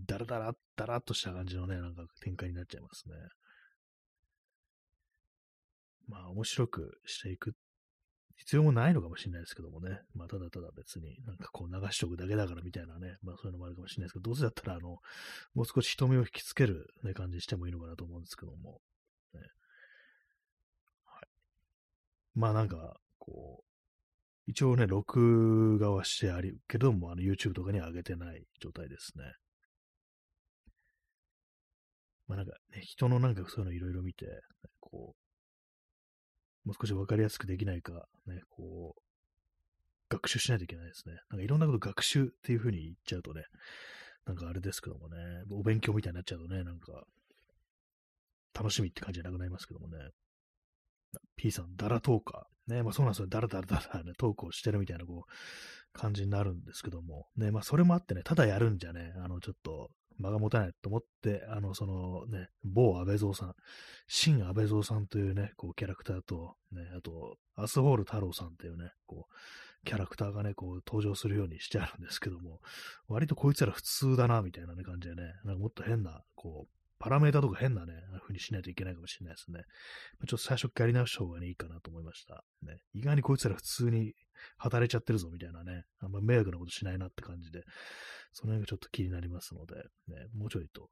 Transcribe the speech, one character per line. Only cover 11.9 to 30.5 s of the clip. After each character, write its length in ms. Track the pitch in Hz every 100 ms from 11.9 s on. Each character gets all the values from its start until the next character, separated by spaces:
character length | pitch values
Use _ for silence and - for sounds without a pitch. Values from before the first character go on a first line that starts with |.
し 80 | -
て 80 | 87
お 20 |
く 80 | 87
だ 100 | 92
け 80 | 107
だ 100 | 98
か 80 |
ら 80 | 85
み 80 | 87
た 100 | 90
い 60 | 82
な 120 | 85
ね。 180 | 90 -
ま 120 | 92
あ、 40 | 87
そ 60 |
う 20 | 101
い 20 |
う 20 |
の 60 | 87
も 80 | 87
あ 20 |
る 60 |
か 80 | 87
も 60 | 87
し 80 | -
れ 60 |
な 20 |
い 20 | 90
で 20 |
す 20 |
け 60 | -
ど、 20 |
ど 80 | 92
う 40 | 120
せ 60 |
だ 60 | 135
っ 40 |
た 100 | - -
ら 60 | 90
あ 20 |
の、 180 | 87 87 - - - - -
も 80 | 131
う 20 | 117
少 140 | -
し 100 | 120
人 160 | - 131
目 100 | 131
を 40 |
引 60 | 120
き 100 | -
つ 120 | -
け 120 | - 127
る 200 | 90 - -
ね、 120 | 98
感 160 | 92 90
じ 100 | 87
し 60 | -
て 100 | 95
も 100 | 87
い 40 |
い 20 |
の 80 | 87
か 80 | 82
な 80 | 82
と 80 |
思 120 | 87 87
う 40 |
ん 20 |
で 60 | 85
す 80 | -
け 100 | 80
ど 100 | 73
も。 240 | 71 82 _ _ _ _ _
ね。 60 | - - _ _ - - - - _ _ _ _ _ _ _ _ _
は 160 | _ -
い。 80 | - _ _ _ _ _ _ _ _ _ _
ま 160 | - 113
あ、 20 |
な 100 | 107
ん 60 | 110
か、 280 | 82 80 - _ _
こ 460 | - - - - - _ _ _ _ _ _ _ -
う、 40 |
一 120 | 117
応 140 | 135 120
ね、 100 | 107
録 920 | 95 - 120 120 117 113 110 110 107
画 120 | 104
は 140 | 98
し 140 | - -
て 120 | 101
あ 100 | 87
り、 140 | 95 - -
け 100 | 120
ど 140 | 135
も、 180 | 104 82
あ 60 | 87
の、 60 |
YouTube 320 | 92 95 107
と 100 | 92
か 80 | 92
に 80 | 101
は 80 | 82
上 60 |
げ 80 | 87
て 100 | 87
な 180 | 87 85
い 100 | 80 - -
状 100 | 71
態 180 | - 73
で 80 | 65
す 200 | - 76
ね。 60 | 64 - _ _ _ _ _ _ _ _ _ _ _